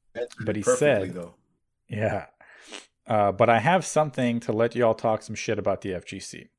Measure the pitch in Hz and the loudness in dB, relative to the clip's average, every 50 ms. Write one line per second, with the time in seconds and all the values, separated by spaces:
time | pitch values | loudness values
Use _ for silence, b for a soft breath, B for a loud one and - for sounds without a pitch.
0 | _ _ - 117 120 120 - - 110 110 101 104 98 123 127 123 147 147 131 101 | _ _ -10 -8 -8 -8 -8 -6 -6 -4 -4 -2 0 0 2 4 4 4 4 2
1 | 95 90 87 90 85 85 - _ _ _ _ _ _ _ _ _ _ - 101 104 | 0 -4 -8 -10 -12 -14 -16 _ _ _ _ _ _ _ _ _ _ -10 -6 -4
2 | 110 104 101 95 73 - _ B B B B B B B B B B B _ _ | -2 -2 -2 -4 -8 -12 _ B B B B B B B B B B B _ _
3 | _ - 113 107 101 101 92 95 110 113 117 113 107 160 180 190 - - - 156 | _ -2 0 2 2 2 2 4 4 6 6 6 4 4 2 2 0 0 0 0
4 | 156 151 - - 127 120 117 120 - - 110 107 117 117 - 120 123 110 110 - | 0 0 -2 -2 -2 -2 -2 -2 -4 -2 0 0 0 0 2 2 2 2 2 2
5 | - 117 107 - - - 110 - - - 110 104 87 98 95 - - 98 92 87 | 0 0 -2 -2 -4 -8 -12 -6 -4 -2 -2 0 0 -2 -2 -2 -4 -6 -6 -6
6 | - - - 98 - - - - - - _ | -8 -12 -14 -14 -14 -14 -16 -16 -18 -20 _